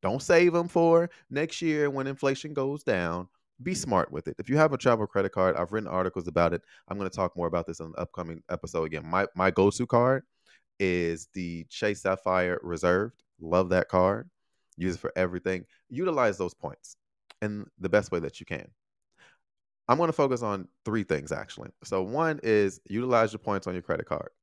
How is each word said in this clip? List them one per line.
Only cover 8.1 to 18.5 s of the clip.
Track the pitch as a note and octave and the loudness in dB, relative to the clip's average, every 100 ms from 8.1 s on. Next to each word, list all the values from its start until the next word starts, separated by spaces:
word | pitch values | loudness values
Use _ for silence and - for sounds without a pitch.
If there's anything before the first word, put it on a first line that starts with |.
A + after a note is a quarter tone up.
| - E2+ E2 _ | -8 -10 -10 _
episode. | F2 - E2+ | -8 -6 -4
Again, | D#2+ D#2 D#2+ | -4 -6 -4
my, | F2+ G2 | -2 -2
my | - F#2 | 2 2
go-to | F2+ G2 - B2 | 6 4 4 0
card | A#2+ B2 C3 - _ _ _ _ _ | 2 2 0 -4 _ _ _ _ _
is | F#2+ F2+ E2+ E2 - | 0 0 0 -4 -8
the | - F2 E2+ D#2 | -10 -8 -8 -12
Chase | - G#2+ G2+ | -4 -4 -2
Sapphire | G2 F#2+ - F#2 F2+ F2+ | -2 -2 0 2 2 -2
Reserved. | - E2+ F2+ F#2 G#2+ _ _ _ | -4 -2 2 2 0 _ _ _
Love | E2 F2 F#2 | 0 2 4
that | F2+ - | 2 2
card. | F#2 F#2 G2+ F3+ _ _ _ _ - | 2 2 2 -6 _ _ _ _ -6
Use | F2+ E2+ | -6 -4
it | |
for | - - | -6 -2
everything. | F2+ F2 F#2 F#2 - _ _ | -2 -2 -4 -6 -8 _ _
Utilize | A#2+ F3+ D3+ A#2+ F#2+ | -6 -4 0 0 0
those | F2+ | -6
points | - D2 C#2 - - _ _ _ - | -6 -12 -12 -20 -20 _ _ _ -8
in | G#2+ G#2 G2 _ | -8 -6 -12 _
the | F#2+ | 0
best | G#2 G2 | 2 2
way | F2 | -4
that | D#2+ - | -4 -10
you | |
can. | - | -10